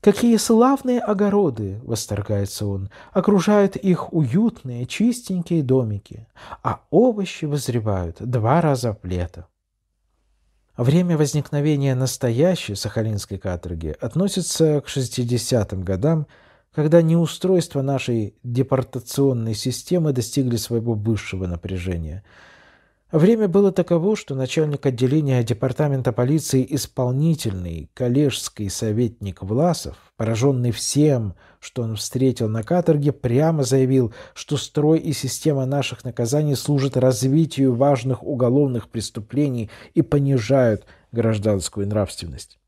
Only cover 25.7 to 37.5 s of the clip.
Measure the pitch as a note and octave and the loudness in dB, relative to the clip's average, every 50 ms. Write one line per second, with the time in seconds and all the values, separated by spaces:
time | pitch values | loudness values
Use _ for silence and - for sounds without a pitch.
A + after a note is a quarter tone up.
25.7 | B2+ - D#3 D3 C#3 C3 A#2+ C3+ B2 - B2 B2+ D3+ D#3+ - - - C3 B2+ - | 0 0 0 0 0 0 0 -2 0 0 0 2 2 0 0 0 0 0 0 0
26.7 | D#3 C#3 - - _ - B2+ B2 B2+ C3+ D3+ E3 E3 D3 - A2+ G2 F#2+ F2+ F2 | -2 -4 -6 -6 _ -4 -2 -2 0 0 2 2 0 0 -2 -6 -6 -4 -6 -8
27.7 | E2 D#2+ D2+ - _ - B2+ B2 A#2+ C#3 D3+ C#3 - - - - _ - G#2+ G2 | -8 -10 -12 -14 _ -4 -2 0 2 2 2 2 0 -2 -8 -10 _ -6 -6 -6
28.7 | - - - A2+ G#2 A2 B2 A2+ A2+ _ G2+ G2+ F2+ - - F#2 A2 B2 D#3 F3 | -6 -4 -4 -2 0 0 0 -2 -2 _ -10 -10 -10 -8 -6 -4 0 0 2 0
29.7 | A2+ - - - - - _ _ _ _ A2+ A2 A2+ G#2+ B2 C#3+ C#3 B2 B2 A#2+ | 0 -2 -6 -12 -14 -14 _ _ _ _ -2 -2 0 2 2 2 2 2 0 -2
30.7 | A2 - - - - C#3+ D3 D3+ C#3+ B2 A2+ G2+ F2+ _ _ - _ _ - - | -2 -2 -6 -2 2 2 4 4 4 2 -2 -4 -8 _ _ -20 _ _ -20 -12
31.7 | _ - A#2 A2+ A2 G#2 - - - B2+ C3 C3 A#2+ - A#2+ G#2+ A2 A2+ G#2+ - | _ -6 -6 -6 -6 -8 -8 -6 -2 0 2 2 2 0 -2 -2 -2 -4 -2 0
32.7 | E3+ F3+ E3+ E3 D#3+ D3 C#3 D3 C3+ - - B2 A#2 B2+ D3+ D#3+ E3 D3+ C#3 A2+ | 0 0 2 2 2 2 2 0 -2 -2 -2 0 2 2 2 2 2 0 0 2
33.7 | C3 C3+ C3 B2+ C3 C3 B2 A2+ - - - - _ - - - D3+ C3+ - - | 2 2 2 4 4 2 2 2 -2 -10 -20 -20 _ -18 -8 -6 -4 -4 -4 -4
34.7 | _ D3+ D3 D3+ D#3+ D#3+ - E3 C#3+ - - C3 - - - D#3+ D3 C3+ C3 B2+ | _ 0 2 4 4 2 2 -2 -6 -4 -6 -6 -8 -2 0 0 0 0 0 0
35.7 | C#3 C#3+ B2 - - - - B2+ A#2 - A#2+ A2+ B2 D3 D#3 D3+ C#3 - - - | 0 -2 -2 -4 -6 -8 -10 -10 -4 -4 -2 0 0 0 2 0 0 -2 0 0
36.7 | D3+ C#3 C3 C#3 - B2+ B2 C3 C3 G#2+ A#2+ C3+ C3+ D#3 E3 D3+ | 0 0 0 0 0 2 2 4 2 2 0 2 4 2 2 2